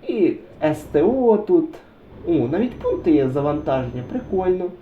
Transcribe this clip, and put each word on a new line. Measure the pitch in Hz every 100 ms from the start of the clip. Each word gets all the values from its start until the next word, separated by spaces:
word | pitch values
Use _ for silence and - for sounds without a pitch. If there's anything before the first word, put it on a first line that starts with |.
| -
І | 240 165 - - -
С | 156 151 -
Т | 151
О | 170 262 240 214
тут. | - 349 311 - - - - - -
О, |
навіть | 330 123 170 247
пункти | - 494 - -
є | 151 131
завантаження. | 139 143 147 147 131 127 123 120
Прикольно. | 254 - 190 185 185 180 -